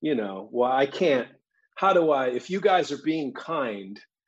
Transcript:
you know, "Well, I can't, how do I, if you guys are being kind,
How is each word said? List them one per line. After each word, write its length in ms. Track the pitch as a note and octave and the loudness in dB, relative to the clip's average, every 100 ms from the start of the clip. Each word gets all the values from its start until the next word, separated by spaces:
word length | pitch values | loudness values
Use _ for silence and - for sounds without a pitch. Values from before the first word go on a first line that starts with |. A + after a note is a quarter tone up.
you 140 | D#3 C3 | -2 -2
know, 340 | G2+ F#2+ G#2 | -2 -8 -6
"Well, 200 | A#2+ B2 | 0 2
I 160 | C3 C#3 | 2 0
can't, 400 | - F3 C3 A#2+ - _ _ _ - | 0 2 2 -2 -14 _ _ _ -2
how 180 | F#3+ | 2
do 160 | F3+ D#3+ | 4 4
I, 200 | C#3 B2+ | 2 0
if 200 | B2 - | -2 -4
you 100 | F#3+ | 0
guys 320 | G3 F3+ D3 | 2 2 0
are 100 | C#3 | -4
being 300 | D3 D#3+ C#3 | -2 -2 -4
kind, 680 | - - D#3+ B2 G2+ F#2+ G#2 - _ | -8 -6 -4 -4 -6 -12 -16 -20 _